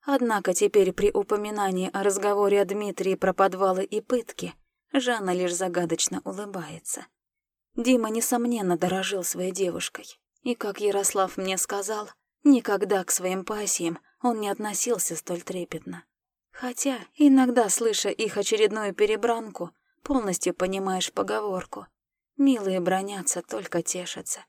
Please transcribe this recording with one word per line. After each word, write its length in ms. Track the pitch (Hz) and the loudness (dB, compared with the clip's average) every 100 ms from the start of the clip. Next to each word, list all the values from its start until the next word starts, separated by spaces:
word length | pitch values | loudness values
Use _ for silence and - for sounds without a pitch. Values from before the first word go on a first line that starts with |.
Однако 500 | - 277 240 214 190 | 2 2 2 0 0
теперь 400 | 180 202 208 185 | 2 4 6 4
при 180 | 185 202 | 2 2
упоминании 760 | 202 202 208 208 208 196 185 185 | 2 0 -2 -2 -2 0 0 -2
о 100 | 196 | 0
разговоре 580 | 202 196 202 202 202 202 | 0 2 0 2 4 4
о 40 | |
Дмитрии 500 | 185 208 208 180 185 | 2 -2 -4 -2 -2
про 180 | 185 190 | 2 0
подвалы 500 | 185 190 185 190 185 | 4 2 4 2 2
и 180 | 196 208 | -2 -4
пытки 520 | - 254 - - 175 - _ _ _ | -2 -2 -2 -12 -12 -12 _ _ _
Жанна 400 | 277 247 226 190 | -2 0 -2 -2
лишь 220 | 180 180 | 0 -2
загадочно 680 | 175 185 175 170 165 - 190 | 0 0 0 -2 -2 -2 -4
улыбается. 840 | 190 190 208 196 151 160 - - - _ _ _ _ _ _ | -8 -10 -10 -10 -10 -12 -10 -10 -12 _ _ _ _ _ _
Дима, 340 | - 240 254 220 | -2 4 4 4
несомненно, 680 | 220 - 247 240 233 185 170 | -2 0 0 0 0 0 2
дорожил 460 | 180 185 190 196 | 2 0 -2 -4
своей 300 | 175 170 185 | -4 -4 -4
девушкой. 520 | 185 180 170 - - - - _ _ | 0 -2 -2 -8 -10 -18 -20 _ _
И, 120 | 247 | -6
как 280 | 233 208 196 | -4 -4 -2
Ярослав 560 | 208 196 196 202 190 - | 0 2 0 0 0 -2
мне 200 | 190 190 | -4 -2
сказал, 520 | - 202 202 214 208 - _ _ | -2 -4 -4 -6 -8 -18 _ _
никогда 640 | 294 254 226 196 196 196 | 6 6 4 0 2 0
к 60 | 180 | 0
своим 340 | - 185 190 | -2 -2 -4
пассиям 540 | 180 208 202 - 170 165 _ _ | -6 -6 -4 -2 -2 -4 _ _
он 200 | 254 226 | -2 0
не 80 | 208 | -2
относился 680 | 196 214 196 247 214 - | -2 -4 -2 -2 0 -2
столь 280 | 165 - 175 | -4 -6 -8
трепетно. 600 | - 180 170 160 185 170 _ _ _ _ _ | -6 -8 -6 -10 -10 -14 _ _ _ _ _
Хотя, 480 | - 247 247 277 240 - | -10 -8 -4 -4 -4 -10
иногда, 540 | - 294 269 254 247 - | 6 8 8 6 4 2
слыша 400 | - 226 202 202 | 2 0 0 -2
их 280 | - 220 202 | -2 -2 -2
очередную 560 | 202 214 214 214 202 | 0 4 2 2 -4
перебранку, 800 | 185 208 214 240 226 220 - - _ _ _ | 2 2 2 0 -2 -4 -10 -10 _ _ _
полностью 500 | - 269 202 175 185 | -2 0 0 -2 -2
понимаешь 580 | 170 185 190 196 185 - | -2 -2 -2 -2 -2 -2
поговорку: 760 | - 196 214 208 185 - - 190 _ _ _ _ - | -2 -2 -2 -2 -6 -8 -14 -16 _ _ _ _ 2
«Милые 420 | 277 240 190 185 | 4 4 0 0
бранятся, 640 | 175 190 196 202 170 180 | 0 0 -2 -4 -4 -4
только 400 | - 214 185 175 | -6 -10 -4 -4
тешатся». 640 | 170 180 175 - - - | -2 -6 -8 -12 -10 -10